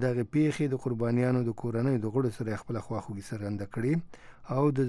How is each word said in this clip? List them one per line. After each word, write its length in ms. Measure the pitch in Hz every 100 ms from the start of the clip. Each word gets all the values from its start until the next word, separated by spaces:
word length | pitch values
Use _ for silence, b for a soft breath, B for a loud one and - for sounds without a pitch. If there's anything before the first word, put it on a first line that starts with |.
دغې 200 | 127 123 113
پیښې 320 | 147 151 143 147
د 60 | 131
قربانیانو 560 | 127 117 117 120 127 127
د 60 | 117 110
کورنیو 400 | 120 113 131 127
د 60 | 110
غړو 160 | 123 127 -
سره 120 | 110
یې 100 | 104
خپله 180 | - 113 -
خواخوږي 380 | 110 - 101 95
څرګنده 360 | 107 101 104 101
کړې 200 | - 123 165 - b b b -
او 100 | 131 147
د 20 | 135